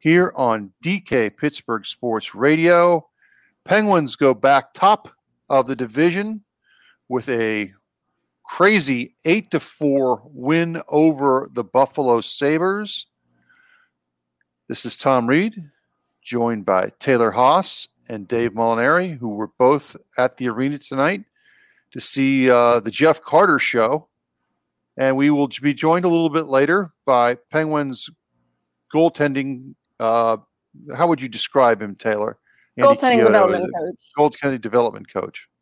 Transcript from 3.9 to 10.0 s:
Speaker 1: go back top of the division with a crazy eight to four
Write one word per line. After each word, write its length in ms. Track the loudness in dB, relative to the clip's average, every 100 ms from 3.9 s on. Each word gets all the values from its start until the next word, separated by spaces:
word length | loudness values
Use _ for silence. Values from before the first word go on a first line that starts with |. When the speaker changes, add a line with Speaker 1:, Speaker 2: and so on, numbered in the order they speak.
| 0 0 0
Speaker 1:
go 160 | 0
back 400 | 2 4 2 0
top 340 | 0 2 2 -2 _ _ _ _
of 160 | 0 0
the 100 | -4
division 680 | -6 0 0 0 -6 -10 _ _ _ _ _ _ _
with 180 | -8 -4
a 460 | -2 -2 -2 -6 _ _ _ _ _ _ _
crazy 760 | -18 2 4 4 0 -4 -4 _ -2
eight 240 | -2 0
to 100 | -6
four 600 | -6 -6 -2 0